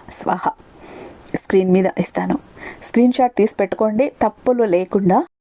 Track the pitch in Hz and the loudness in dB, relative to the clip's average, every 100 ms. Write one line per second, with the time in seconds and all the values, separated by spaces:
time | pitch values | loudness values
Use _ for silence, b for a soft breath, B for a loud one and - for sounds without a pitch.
0 | - - - 180 - - - - B B | -12 -8 -4 -4 -4 -8 -16 -20 B B
1 | B B B - - 190 185 185 185 - | B B B -8 0 2 4 2 2 -2
2 | 180 180 185 285 - - B B - 233 | -4 -4 -4 -4 -8 -20 B B -2 2
3 | 247 247 247 - 214 - 196 - 220 214 | 2 2 0 2 0 0 -4 -2 -2 0
4 | 285 - 220 - 247 247 214 175 185 202 | -2 0 -4 0 -2 0 2 0 0 0
5 | 196 214 349 _ | 2 2 0 _